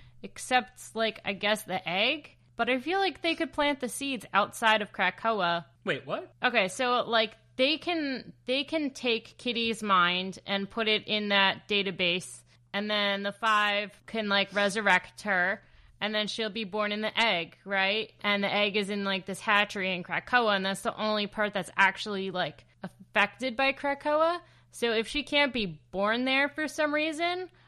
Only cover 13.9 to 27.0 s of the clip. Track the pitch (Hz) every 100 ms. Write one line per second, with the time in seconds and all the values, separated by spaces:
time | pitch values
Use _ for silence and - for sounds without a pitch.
13.9 | - - 226 208 202 196 196 202 202 202
14.9 | 180 - - 208 185 180 214 - - -
15.9 | - 208 214 208 - 220 202 208 214 208
16.9 | 208 214 - 226 180 165 - 196 196 190
17.9 | 214 - - 208 202 202 202 208 202 196
18.9 | 208 196 190 175 185 - 202 208 214 190
19.9 | 185 175 160 - 247 226 196 190 190 240
20.9 | - 214 214 202 220 208 202 175 - 190
21.9 | 190 220 202 190 180 156 - - _ 185
22.9 | - - 214 202 - 262 233 269 269 285
23.9 | 277 302 302 320 349 - - _ - 233
24.9 | 226 226 294 277 285 285 240 202 151 _
25.9 | 180 202 233 254 269 285 285 311 - 302
26.9 | 302